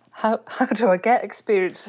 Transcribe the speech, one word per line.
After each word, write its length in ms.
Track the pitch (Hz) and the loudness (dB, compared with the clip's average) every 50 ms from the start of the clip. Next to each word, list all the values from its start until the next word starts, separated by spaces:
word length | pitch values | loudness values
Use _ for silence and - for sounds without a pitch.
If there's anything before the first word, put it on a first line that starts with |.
| _ _ - | _ _ -8
how, 280 | - - 220 220 - - | -4 -2 -2 -2 -2 -4
<laughs> 40 | |
how 180 | - - - 254 | -8 -4 -2 -2
do 220 | 247 - 208 233 240 | -2 0 0 2 2
I 80 | 185 | 2
get 260 | 185 - 226 240 247 - | 2 2 2 2 2 0
experience 640 | 202 - - - - 220 190 185 175 - - - | -4 -12 -10 -4 0 0 2 0 0 -4 -8 -12